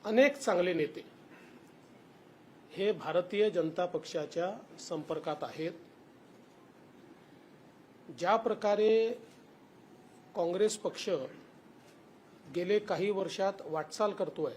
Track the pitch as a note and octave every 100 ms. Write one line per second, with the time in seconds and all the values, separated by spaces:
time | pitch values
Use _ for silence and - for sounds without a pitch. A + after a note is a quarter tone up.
0 | G#3 A3 C#4 C#4+ - F3+ F3+ E3 D3+ -
1 | - - - - - - - - - -
2 | - - - - - - - - G3+ F3+
3 | D3+ E3 F3+ G3+ G#3+ E3+ D#3+ D#3 F3+ D#3+
4 | - E3 D3 E3 F3+ A3 - - - D#3+
5 | D3 D#3 D#3 D3 C3 - D#3+ - - -
6 | - - - - - - - - - -
7 | - - - - - - - - - -
8 | - C3+ F3 A3 A3+ G#3+ G#3 G#3 G#3+ A3
9 | A3+ - - - - - - - - -
10 | - - - - E3+ F#3 G#3+ G#3 F3+ -
11 | - D#3+ C3 - - - - - - -
12 | - - - - - E3 F3+ G#3 G#3 E3
13 | G3 F#3+ F3+ - G3 G3 D#3 D#3 D3+ -
14 | G#3 G3+ E3+ D3 D3